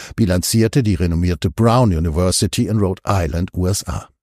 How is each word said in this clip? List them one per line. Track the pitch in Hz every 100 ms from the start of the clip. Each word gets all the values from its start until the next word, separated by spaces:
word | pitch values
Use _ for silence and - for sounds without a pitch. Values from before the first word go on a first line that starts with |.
| - -
bilanzierte | 107 90 - 113 110 151
die | 107 90
renommierte | 90 82 87 87 92
Brown | - 113 120 123 82
University | 82 78 92 - 104 - 107
in | 107
Rhode | 98 92 -
Island, | 98 82 82 92
U | - 90
S | 92 -
A. | 76 - _